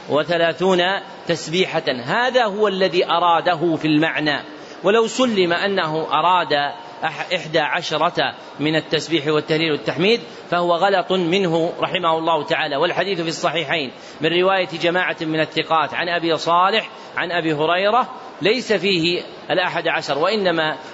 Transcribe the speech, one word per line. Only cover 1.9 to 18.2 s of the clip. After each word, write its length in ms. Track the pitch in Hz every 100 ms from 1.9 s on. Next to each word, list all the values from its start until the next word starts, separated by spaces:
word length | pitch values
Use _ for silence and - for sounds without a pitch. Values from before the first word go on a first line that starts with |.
| 127 120
هذا 400 | 208 247 247 220
هو 220 | 202 208
الذي 380 | 190 190 175 -
أراده 720 | 165 175 165 160 165 170 151
في 120 | 156
المعنى، 560 | 151 160 131 151 139 - - - -
ولو 240 | 180 220 226
سلم 460 | 240 254 208 175
أنه 540 | 170 202 190 160 156 156
أراد 420 | 151 165 180 156 147 143 - - -
أح-، 300 | 156 151 151 180
إحدى 240 | 151 160
عشرة 720 | 143 160 160 151 170 170 135 - - -
من 160 | 147 160
التسبيح 520 | - 160 147 160 143
والتهليل 440 | 151 151 156 160
والتحميد 480 | 143 - 135 190 233 - - -
فهو 240 | 175 175 170
غلط 360 | 196 190 170
منه 640 | 185 165 190 185 165 165 -
رحمه 380 | 156 180 170 160
الله 260 | 165 160
تعالى. 320 | 139 151 151 139
والحديث 460 | 175 156 185 180
في 80 | 165
الصحيحين 640 | 151 170 156 143 165 127 - - -
من 80 | 156 175
رواية 280 | 185 190 180 165
جماعة 360 | 170 175 165 160
من 180 | 160 156
الثقات 540 | 156 160 151 160 143
عن 160 | 120 151
أبي 280 | 170 165 151
صالح 520 | 160 170 185 220 - - - -
عن 140 | 170
أبي 220 | 170 165
هريرة 560 | 147 156 180 202 233 226 -